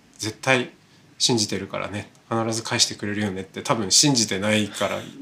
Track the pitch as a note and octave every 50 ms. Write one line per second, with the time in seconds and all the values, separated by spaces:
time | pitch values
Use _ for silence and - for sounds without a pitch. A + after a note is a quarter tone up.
0 | _ _ - - G2+ G#2+ - - - C3+ C3 B2 A#2+ - - - _ _ _ -
1 | - - - - - - B2 A2+ G#2+ G#2+ G#2 F#2+ G2 F#2+ - G2 F#2+ F#2 G2 G#2
2 | - - - - _ - A2+ A2+ A2+ A2+ A2+ A2+ A2+ - B2 A#2 - - A2 -
3 | A2+ G#2 G2+ G#2 G#2+ G2+ F#2 F#2+ F#2+ - - - F2+ - C3 A2+ G2+ F#2 - -
4 | D#3 D3 C3+ A#2 G#2+ G#2 G#2 F#2+ G2+ G#2+ G#2+ G#2+ G#2 G2+ - - G#2 F#2 F#2+ G2+
5 | - - - -